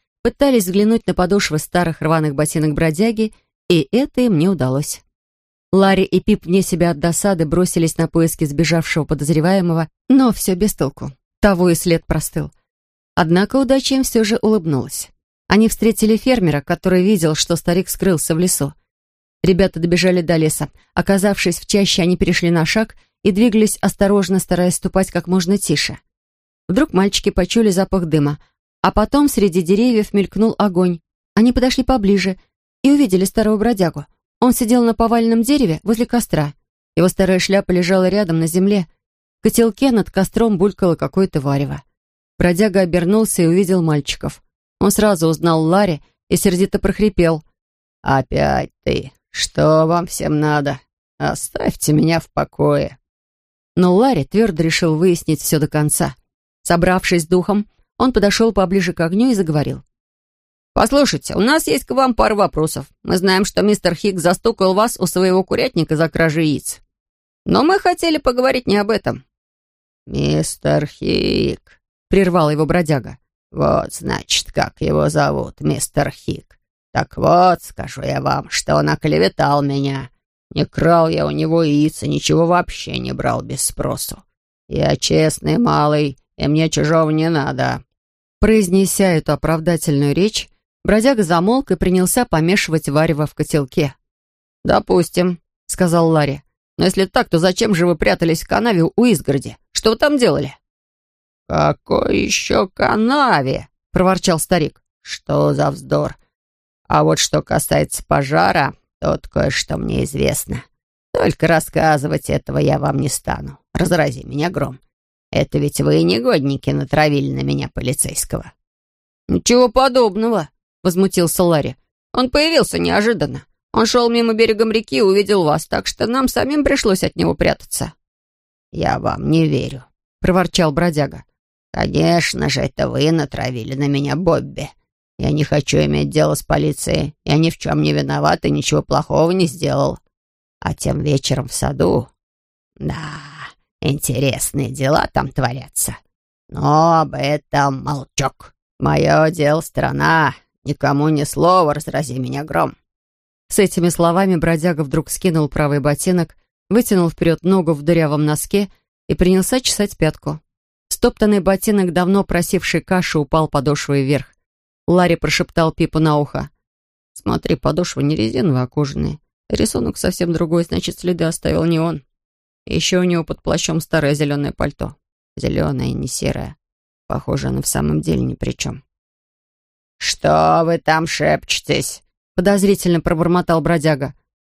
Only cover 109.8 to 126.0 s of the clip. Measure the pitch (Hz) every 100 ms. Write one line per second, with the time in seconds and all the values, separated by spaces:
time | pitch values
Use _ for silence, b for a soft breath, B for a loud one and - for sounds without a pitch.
109.8 | - - 127 - 69 - - 127 - _
110.8 | _ _ _ - - - 160 160 - 165
111.8 | 160 151 147 151 - 143 - 139 147 143
112.8 | 143 139 139 - - - - - _ -
113.8 | 180 175 147 123 - 143 170 143 139 131
114.8 | _ _ _ _ _ - 143 151 143 -
115.8 | 143 156 170 208 247 180 139 135 - 143
116.8 | 139 147 151 143 139 135 135 143 - -
117.8 | 123 - - - - 113 - _ _ _
118.8 | _ _ _ _ - 180 - 240 247 254
119.8 | 262 254 226 190 226 214 151 _ _ _
120.8 | 185 175 196 - 170 - 175 156 131 131
121.8 | _ _ _ - 254 294 311 320 - 170
122.8 | 170 185 214 208 143 123 - _ _ 220
123.8 | 220 247 233 233 226 220 220 214 220 220
124.8 | - 262 196 196 196 202 156 156 - -
125.8 | - -